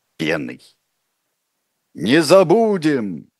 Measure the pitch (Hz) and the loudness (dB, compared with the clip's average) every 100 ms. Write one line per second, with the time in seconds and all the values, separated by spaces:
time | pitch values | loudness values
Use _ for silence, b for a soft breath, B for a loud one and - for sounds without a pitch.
0 | _ _ 78 78 62 62 _ _ _ _ | _ _ -6 -6 -8 -14 _ _ _ _
1 | _ _ _ _ _ _ _ _ _ - | _ _ _ _ _ _ _ _ _ -10
2 | 180 170 147 190 170 214 226 196 156 139 | 0 0 4 4 4 2 2 -2 -2 -2
3 | 104 80 - _ | -6 -10 -16 _